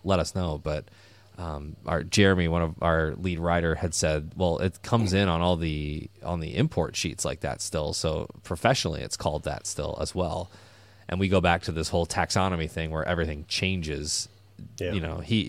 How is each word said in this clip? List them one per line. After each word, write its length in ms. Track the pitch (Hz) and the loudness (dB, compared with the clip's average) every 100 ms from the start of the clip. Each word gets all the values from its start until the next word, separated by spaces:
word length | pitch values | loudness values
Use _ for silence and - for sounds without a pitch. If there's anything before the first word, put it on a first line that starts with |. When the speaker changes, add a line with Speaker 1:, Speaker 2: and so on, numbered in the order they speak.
| 92 | 2
Speaker 1:
let 140 | 92 | 2
us 140 | 76 | 2
know. 240 | 98 87 76 | -2 -2 -2
But, 220 | 76 76 - - - - - - | -2 -4 -6 -16 -20 -20 -20 -12
um, 380 | 85 73 73 - - | -8 -8 -10 -10 -4
our 180 | 82 | -2
Jeremy, 440 | - - 98 92 85 | 2 6 8 6 4
one 140 | 85 | 2
of 140 | 82 - | 0 0
our 320 | 85 80 78 - | 2 4 2 0
lead 200 | 92 82 | -2 0
writer, 360 | 85 85 85 80 | 2 2 2 0
had 180 | 87 | 0
said, 380 | - 80 78 76 - | 0 2 0 -2 0
"Well, 220 | 90 82 | 0 2
it 220 | 92 - | 0 -2
comes 320 | - 120 107 | 0 2 4
in 140 | 95 98 | 4 4
on 120 | 82 | 4
all 140 | 87 87 | 4 2
the, 540 | 82 76 73 76 - - | 0 -2 -2 -6 -8 -10
on 160 | - 85 | -6 -4
the 160 | 78 - | -2 0
import 400 | 160 - 80 - | 0 0 -2 -2
sheets 280 | 82 - 73 | -4 -4 -4
like 160 | 69 | -4
that 200 | 76 60 | -4 -6
still. 320 | - 80 76 | -4 -2 -2
So 340 | 82 80 78 - - | -2 -2 -2 -4 -10
professionally, 580 | - 87 113 135 85 71 | -10 0 2 2 0 -4
it's 160 | 57 - | -6 -4
called 260 | 87 76 | -2 -2
that 240 | 78 73 - | -4 -6 -6
still 300 | - 73 - | -6 -4 -4
as 140 | 80 92 | -4 -2
well." 340 | 87 80 90 - - - - - - | -2 -4 -8 -12 -20 -20 -20 -20 -6
And 100 | 92 | 0
we 80 | 98 | 4
go 120 | 95 | 4
back 200 | 87 87 | 6 4
to 80 | - | 2
this 180 | 80 76 | -4 0
whole 180 | 87 85 | 0 0
taxonomy 600 | - 85 - 95 87 78 | 0 0 2 2 0 -2
thing 180 | - 80 | -4 -4
where 140 | 78 76 | -2 -2
everything 380 | 87 78 76 80 | 0 0 -4 -6
changes. 840 | - 95 95 78 71 76 - - - - - - - | -2 0 0 -2 -4 -4 -4 -6 -12 -20 -18 -16 -6
Speaker 2:
Yeah. 140 | 90 | -4
Speaker 1:
You 60 | 101 | -2
know, 160 | 80 80 | -2 -6
he, 240 | 78 110 | 0 0